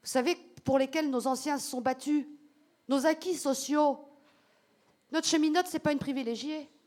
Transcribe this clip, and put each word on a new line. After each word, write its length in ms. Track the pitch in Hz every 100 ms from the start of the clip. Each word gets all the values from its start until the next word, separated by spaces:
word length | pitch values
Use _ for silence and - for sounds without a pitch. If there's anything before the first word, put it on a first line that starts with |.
Vous 60 | -
savez, 260 | 269 254 349 - -
pour 140 | - 269
lesquels 320 | 269 311 311
nos 160 | 254 247
anciens 320 | 254 302 285
se 120 | -
sont 100 | 254
battus, 460 | 247 254 285 294 - - _ _ _ _ -
nos 180 | 269 294
acquis 300 | 311 339 320
sociaux. 680 | 285 269 - 294 302 269 - - _ _ _ _ _ _ _ _ _
Notre 160 | 311 320
cheminote, 400 | 320 311 320 359
c'est 100 | 320
pas 140 | 302
une 80 | 294
privilégiée. 680 | - 269 233 226 277 311 277 _